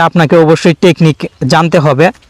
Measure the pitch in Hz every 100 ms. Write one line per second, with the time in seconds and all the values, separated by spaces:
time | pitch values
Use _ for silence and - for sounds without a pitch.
0 | 165 175 151 170 156 160 185 160 185 -
1 | 160 - - - 131 165 165 175 147 135
2 | 180 - -